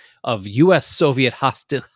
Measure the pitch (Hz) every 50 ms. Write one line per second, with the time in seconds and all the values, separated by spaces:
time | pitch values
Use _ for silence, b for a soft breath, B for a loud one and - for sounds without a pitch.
0 | b b b b b - 117 101 95 101 101 127 165 190 180 139 - - - -
1 | 170 143 127 135 131 117 - - 139 131 - - - - 143 127 - - _